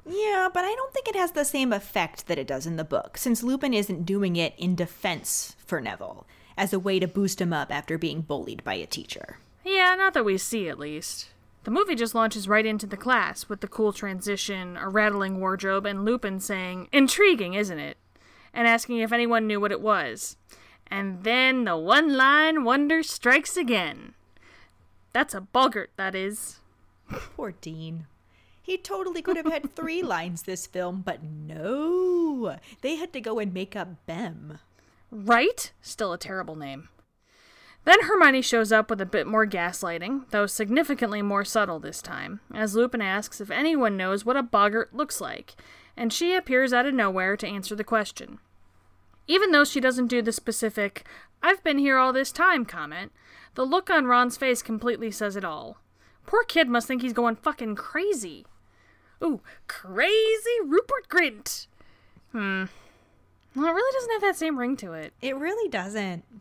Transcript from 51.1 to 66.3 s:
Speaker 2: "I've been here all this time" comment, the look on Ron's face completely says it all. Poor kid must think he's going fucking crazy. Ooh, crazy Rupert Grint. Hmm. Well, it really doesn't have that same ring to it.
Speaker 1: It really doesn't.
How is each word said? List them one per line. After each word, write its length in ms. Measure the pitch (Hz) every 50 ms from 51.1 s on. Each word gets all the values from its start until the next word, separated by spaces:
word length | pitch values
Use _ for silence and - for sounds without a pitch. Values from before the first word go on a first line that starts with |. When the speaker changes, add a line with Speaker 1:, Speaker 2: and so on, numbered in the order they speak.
| - - - - _ _
Speaker 2:
"I've 220 | - 349 392 381 -
been 140 | 320 285 277
here 180 | 277 277 262
all 140 | 262 254 262
this 200 | 254 262 269 - -
time" 320 | - 349 381 349 269 233
comment, 480 | - - 170 151 147 156 180 196 - _ _ _ - - - - - -
the 100 | 254 262
look 240 | 262 320 381 - -
on 160 | 359 311 262
Ron's 300 | 247 247 247 247 247 247
face 260 | - 269 262 247 -
completely 480 | - - 226 214 233 240 233 - 226 220
says 280 | 196 - 214 202 190
it 80 | 202 190
all. 320 | 170 156 - - - 202 _ _ _ _ _ _ _ _ _ -
Poor 180 | - - - -
kid 240 | - - 330 311
must 200 | 247 240 240 233 -
think 120 | 254 247
he's 120 | 247 247 220
going 240 | 247 240 233 226
fucking 380 | - - 302 294 - 247 220 208
crazy. 720 | - - - - 311 381 415 381 247 202 170 143 90 - - - _ _ _ _ _ _ _ _ _ _ _ _ - -
Ooh, 180 | - 262 180 - - - - - -
crazy 880 | - - - 185 190 - 294 381 427 440 440 440 440 427 427 466 480 453 359
Rupert 420 | 269 302 403 - - 554 494 -
Grint. 600 | - - 359 339 269 214 208 - - - - - _ _ _ - - - _ _ _ _ - _ _ -
Hmm. 320 | 220 202 196 190 190 190 185 - - - - _ _ _ _ _ _ _ _ _ _ _ _ -
Well, 120 | 262 302
it 40 | 330
really 220 | 330 381 480 539 523
doesn't 180 | 539 480 466
have 100 | 453 415
that 140 | 403 392 359
same 240 | - 320 320 294 247
ring 160 | 240 247 269
to 140 | - 208 175
it. 220 | 160 160 151 - - -
Speaker 1:
It 160 | - 269 269
really 320 | 277 302 349 415 466 440 311
doesn't. 560 | - 185 180 196 208 214 202 185 175 170 - _